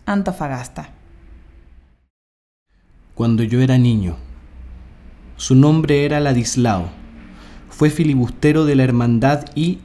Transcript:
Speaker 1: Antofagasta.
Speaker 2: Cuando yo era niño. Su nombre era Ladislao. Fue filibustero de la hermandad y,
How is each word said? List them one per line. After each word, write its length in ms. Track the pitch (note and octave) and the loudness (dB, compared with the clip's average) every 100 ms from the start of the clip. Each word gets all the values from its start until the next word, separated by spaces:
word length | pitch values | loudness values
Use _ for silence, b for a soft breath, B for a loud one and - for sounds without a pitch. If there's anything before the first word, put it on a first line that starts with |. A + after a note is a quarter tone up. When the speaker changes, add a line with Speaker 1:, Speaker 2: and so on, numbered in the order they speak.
| - | -6
Speaker 1:
Antofagasta. 840 | G3+ G3 F#3+ D3+ C3 B2 - C#3+ - - - - - - - - - _ _ _ _ _ _ _ _ _ _ _ _ - | -4 -4 -6 -8 -8 -12 -16 -18 -20 -20 -20 -20 -20 -20 -20 -20 -20 _ _ _ _ _ _ _ _ _ _ _ _ -16
Speaker 2:
Cuando 300 | - A#2 A2+ | -4 0 0
yo 180 | A2+ B2 | 2 2
era 160 | C3 B2+ | 2 4
niño. 380 | B2 A2 F2+ E2+ - - - - - - - - - - - - | 4 2 -2 -6 -12 -20 -20 -20 -20 -20 -20 -20 -20 -20 -20 -10
Su 200 | - C3 | 2 4
nombre 500 | D3 D#3+ D#3 C#3+ D3 | 6 4 2 0 0
era 140 | D3+ | -2
Ladislao. 640 | C#3+ B2 A2+ B2+ A#2+ F#2+ E2+ - - - B B B B B | 0 -2 -2 -2 0 -2 -6 -12 -20 -20 B B B B B
Fue 200 | - D3+ | -2 0
filibustero 760 | D3+ D#3 C3+ A#2 - D3+ D#3 D#3 | 0 0 0 -2 -2 0 2 2
de 100 | C#3 | 2
la 80 | |
hermandad 640 | C3 A#2+ A#2 A#2 C3 D3 - | 2 2 0 0 0 -2 -4
y, 260 | - E3 F#3 | -6 -4 -4